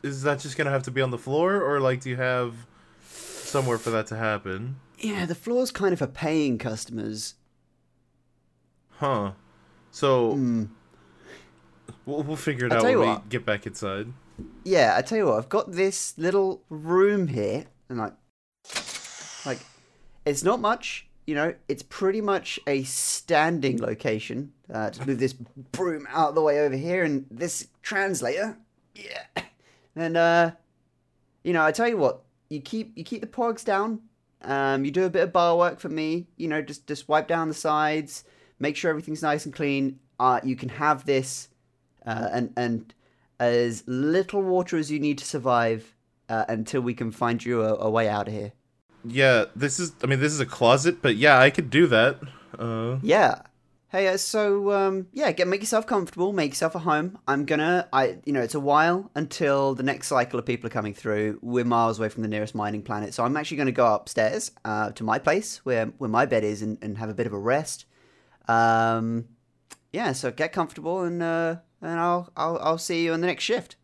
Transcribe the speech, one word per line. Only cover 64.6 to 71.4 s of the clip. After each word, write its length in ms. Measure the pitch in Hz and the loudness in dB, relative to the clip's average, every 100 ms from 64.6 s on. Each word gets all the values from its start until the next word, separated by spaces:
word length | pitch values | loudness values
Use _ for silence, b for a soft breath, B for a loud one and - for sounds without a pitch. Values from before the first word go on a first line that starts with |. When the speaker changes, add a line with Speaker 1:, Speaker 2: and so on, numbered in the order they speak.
Speaker 2:
uh, 260 | 110 107 107 | -6 -2 -2
to 120 | 107 | -4
my 140 | 110 110 | -2 0
place 380 | - 175 220 - | 2 0 -2 -10
where, 220 | - 120 113 - | -2 0 -2 -4
where 120 | 127 | -2
my 140 | 113 135 | 2 4
bed 160 | 117 | 2
is 180 | 107 107 | 0 -2
and, 160 | 107 110 | -6 -6
and 160 | 107 104 | -8 -8
have 100 | 110 | -8
a 40 | |
bit 120 | 104 117 | -4 -4
of 60 | |
a 60 | 101 | -2
rest. 460 | 107 139 160 - - b b b b b - | -2 -2 -2 -12 -14 b b b b b 0
Um, 800 | 113 117 113 113 113 113 117 117 _ _ _ _ - _ | 4 4 4 2 2 0 -4 -6 _ _ _ _ -20 _
yeah, 180 | 180 220 | -4 -4
so 200 | 131 131 | -2 -6
get 200 | 117 160 | -4 -4
comfortable, 500 | 190 160 - 156 185 | -2 -4 -4 -6 -2
and, 200 | 175 175 | -2 -2
uh, 340 | 170 165 | -2 0